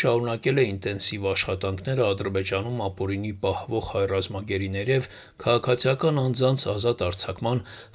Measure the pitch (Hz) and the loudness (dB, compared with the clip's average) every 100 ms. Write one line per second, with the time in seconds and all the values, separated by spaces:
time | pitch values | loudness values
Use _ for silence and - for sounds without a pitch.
0 | 131 120 120 113 - 135 120 98 104 101 | 4 2 2 -2 0 2 2 0 -4 0
1 | - 104 98 95 - 92 98 92 131 131 | 0 0 0 0 0 -2 -2 -4 -2 0
2 | 110 98 101 98 95 98 110 123 101 92 | 2 0 -2 -2 0 -2 -2 -4 -4 -4
3 | 98 98 104 98 98 - - 113 - - | -4 -4 -4 -4 -2 -2 -2 -4 -2 0
4 | 98 95 92 98 104 98 98 98 104 131 | 0 0 -2 -4 -4 -2 -2 -2 0 0
5 | 127 - - - - 120 120 123 131 131 | 0 -8 -20 -4 2 2 4 2 2 2
6 | 160 147 131 120 127 131 - 104 117 120 | 2 2 2 2 4 4 2 2 0 2
7 | 87 87 - 92 117 123 - - - | 0 0 -2 -2 -2 -2 -4 -14 -14